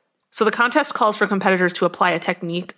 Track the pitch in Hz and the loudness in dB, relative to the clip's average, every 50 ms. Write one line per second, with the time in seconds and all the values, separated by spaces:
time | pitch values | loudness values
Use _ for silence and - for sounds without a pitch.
0 | _ _ _ _ _ _ - - 226 214 214 - 240 254 247 302 285 - - - | _ _ _ _ _ _ -4 0 0 0 2 2 0 2 2 0 0 0 -2 0
1 | 240 214 208 208 214 196 202 196 - 202 190 180 185 175 180 - 190 175 175 - | 0 0 2 0 0 0 0 0 2 2 2 2 2 0 0 0 -2 -2 0 0
2 | 196 180 170 165 - - 180 - - 170 170 175 185 - - | 0 0 0 0 -2 -4 -4 -4 -6 -6 -6 -6 -8 -8 -14